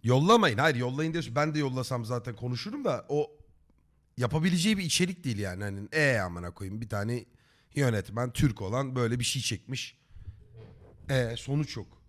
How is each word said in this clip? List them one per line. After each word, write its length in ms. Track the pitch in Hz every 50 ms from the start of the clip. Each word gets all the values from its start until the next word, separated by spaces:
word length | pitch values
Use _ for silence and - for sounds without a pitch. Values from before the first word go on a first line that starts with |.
| -
Yollamayın, 540 | 113 127 135 147 180 226 240 208 160 113 104
hayır 180 | 139 160 -
yollayın 380 | 120 123 123 131 139 156 160 160
diyorsun. 220 | 170 147 117 117
Ben 180 | 143 147 156 151
de 40 | 151
yollasam 460 | 147 135 127 127 127 - 131 120 117
zaten 300 | 110 123 120 117 123 117
konuşurum 500 | - 117 123 123 120 - 208 220 294 277
da 200 | 214 139 110 - -
o 220 | 139 147 147 - - _ - - _ _ _ _ _ _ _ _ _ _ _ _ _ -
yapabileceği 600 | 123 117 - 156 156 185 175 180 165 214 220 196
bir 60 | 190
içerik 400 | 165 - - 185 180 190 180 175
değil 140 | 139 113 101
yani. 240 | 104 95 90 92 104
Hani, 240 | 101 98 101 101 104
"E 260 | - 156 151 143 127 110
amına 340 | 95 90 87 85 87 87 -
koyayım, 280 | - 101 95 98 110
bir 80 | 117 104
tane 360 | 110 101 101 110 120 123 - _ _ _ _ _ _ _ _ _ -
yönetmen 560 | 147 143 127 113 104 92 - 98 117 123 123 117
Türk 280 | - - 139 110 -
olan 340 | 104 92 107 127 139 135 131
böyle 240 | 127 120 113 120 123
bir 40 | 120
şey 180 | - - 135
çekmiş. 560 | 113 - 113 - - - 135 123 - - - _ _ _ - - - - - - - - - - - - - - - - - - - -
E, 260 | 139 131 123 113 117 120
sonuç 400 | - - 139 147 151 - - 113
yok." 100 | 95 - - - _